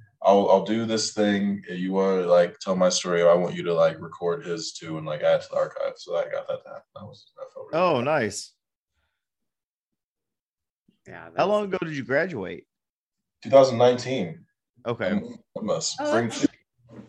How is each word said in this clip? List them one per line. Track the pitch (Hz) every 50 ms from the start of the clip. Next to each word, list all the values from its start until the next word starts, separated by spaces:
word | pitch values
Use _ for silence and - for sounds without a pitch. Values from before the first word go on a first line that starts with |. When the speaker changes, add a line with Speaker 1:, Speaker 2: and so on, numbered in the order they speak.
| - _ _ _
Speaker 1:
I'll, | - 95 101 101 98 90
I'll | 95 98 92
do | 104 110 113 113
this | 110 110 107 - - -
thing. | 110 104 104 101 98 101 101 101 98 - 87
If | 90 90
you | 92 95 95
wanna, | 98 95 95 95 92 87
like, | 87 87 87 87 90 - -
tell | - 98 92
my | 92 92 90
story, | 90 - - 90 87 85 87
I | 85 87
want | 90 90 85 87
you | 87 85
to, | 85 85
like, | 82 82 80 80 78
record | 82 82 - - 87 85 85 82 85
his | 87 85 80 - - -
too | - 85 80 78
and, | 78 78
like, | 76 76 -
add | - 71 - - -
to | -
the | -
archive." | - - - - - - - -
So | - - - 85
I | - -
got | - - - - -
that | - - -
to | -
happen. | - - _ _ _
That | 101 -
was, | - - - - _ _
that | - - - _
felt | - - -
really | 147 165
Speaker 2:
Oh, | 185 175 151 120
Speaker 1:
good. | 120
Speaker 2:
nice. | 143 156 143 113 101 90 - - - _ _ _ _ _ _ _ _ _ _ _ _ _ _ _ _ _ _ _ _ _ _ _ _ _ _ _ _ _ _ _ _ _ _ _ _ _ _ _ _ _ _ _ _ _ _ _ _ _ _ _
Speaker 3:
Yeah, | - 90 85 82
Speaker 2:
How | 82
Speaker 3:
that's | 82 131 165
Speaker 2:
long | 196 208 208 208
ago | 196 185 185
did | 175 160 151
you | 135 117
graduate? | 117 135 147 170 190 160 107 90 90 87 - - _ _ _ _ _ _ _ _ _ _ _ _ _ _ _ -
Speaker 1:
Two | 113
thousand | 131 135 135 123 117
nineteen. | 117 123 123 123 120 - 127 135 120 92 80 80 - - _ _ _ _ _ _ _ -
Speaker 2:
Okay. | 117 117 - 107
Speaker 1:
I'm, | 92 107 101 - - - - _ _ -
I'm | - 110 98
a | -
Speaker 3:
Oh, | 82
Speaker 1:
spring | - - - - - - - 117 117
Speaker 3:
that's | 113 - -
Speaker 1:
chick. | - - _ _ _ _ _ _ _ _ - - -